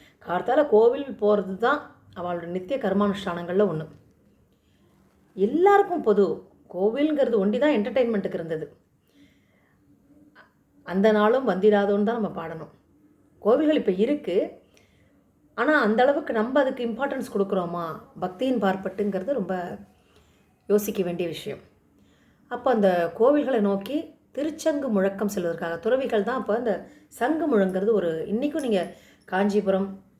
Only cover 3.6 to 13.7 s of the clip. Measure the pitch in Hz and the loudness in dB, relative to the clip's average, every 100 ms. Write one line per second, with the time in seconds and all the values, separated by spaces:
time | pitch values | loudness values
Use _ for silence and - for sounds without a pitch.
3.6 | 208 156 156 - _ _ _ _ _ _ | 0 0 -8 -16 _ _ _ _ _ _
4.6 | _ _ _ _ _ _ _ - 208 302 | _ _ _ _ _ _ _ -2 -2 2
5.6 | 392 403 392 349 214 202 185 - - _ | 4 6 4 0 2 4 2 0 -10 _
6.6 | _ 180 202 254 302 294 240 220 196 233 | _ -2 0 2 0 2 2 2 2 2
7.6 | 294 240 208 240 233 214 190 175 160 160 | 2 2 0 0 0 0 -4 -6 -6 -6
8.6 | 156 - _ _ _ _ _ _ _ _ | -8 -14 _ _ _ _ _ _ _ _
9.6 | _ _ _ _ _ _ _ _ _ _ | _ _ _ _ _ _ _ _ _ _
10.6 | _ _ - 185 208 214 208 254 254 180 | _ _ -6 2 4 4 4 4 2 2
11.6 | 208 208 202 208 208 240 190 170 165 160 | 4 4 2 0 0 -2 -4 -6 -10 -12
12.6 | 151 _ _ _ _ _ _ _ 202 277 | -16 _ _ _ _ _ _ _ 2 2
13.6 | 302 | 4